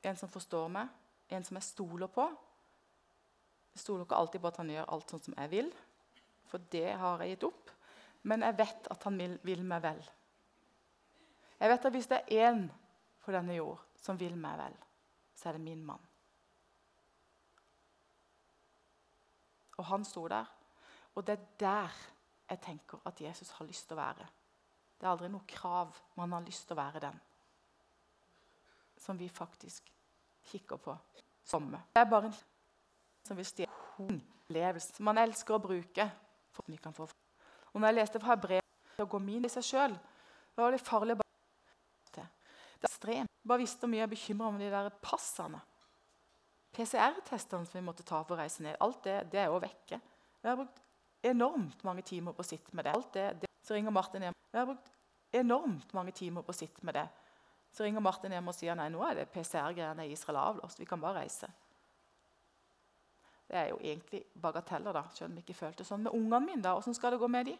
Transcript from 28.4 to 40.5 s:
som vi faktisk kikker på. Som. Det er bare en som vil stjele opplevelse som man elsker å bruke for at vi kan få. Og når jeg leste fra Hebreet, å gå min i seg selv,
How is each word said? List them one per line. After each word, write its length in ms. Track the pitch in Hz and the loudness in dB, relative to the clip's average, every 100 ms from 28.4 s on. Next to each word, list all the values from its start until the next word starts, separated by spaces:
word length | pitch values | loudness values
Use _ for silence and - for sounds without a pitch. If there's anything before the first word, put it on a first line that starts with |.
| _ _ _ _ _ _ | _ _ _ _ _ _
som 160 | - | -8
vi 140 | 185 180 | -8 -8
faktisk 600 | - 175 - - - - _ _ _ _ _ - | -10 -12 -12 -18 -18 -20 _ _ _ _ _ -14
kikker 300 | 202 - - | -14 -8 -8
på. 140 | - 156 _ - - _ - | -8 -12 _ -20 -20 _ -2
Som. 220 | 160 143 | -2 0
Det 300 | 156 - 233 | -8 6 8
er 80 | 233 | 10
bare 220 | 220 220 | 8 4
en 20 | 208 - _ _ _ _ _ _ _ | -8 -18 _ _ _ _ _ _ _
som 160 | - 190 | -12 -8
vil 80 | 196 | -8
stjele 240 | - 175 - - - | -4 -6 -6 -16 -10
opplevelse 920 | 196 175 - - _ 160 180 170 - - | -4 -4 -4 -20 _ 0 2 0 -6 0
som 100 | 214 | 4
man 140 | 220 | 8
elsker 320 | 226 220 - | 6 4 2
å 80 | 214 | 2
bruke 460 | 190 180 175 - 208 - - _ _ | 4 -2 -2 0 0 0 -20 _ _
for 160 | - - | -14 -12
at 60 | |
vi 80 | 160 | -12
kan 140 | 160 - | -12 -10
få. 100 | 160 - _ _ - - - | -12 -12 _ _ -20 -20 -8
Og 80 | 208 | 6
når 140 | 214 | 6
jeg 60 | 226 | 8
leste 200 | 214 226 | 4 2
fra 100 | 220 | 4
Hebreet, 320 | 233 185 185 - _ - - | 4 6 2 2 _ -16 -4
å 80 | 202 | -2
gå 140 | 202 | -2
min 240 | 196 226 240 | -2 -2 -2
i 60 | |
seg 100 | 247 | -2
selv, 360 | 233 262 277 190 - - - - - | 0 4 4 2 -12 -20 -20 -20 -10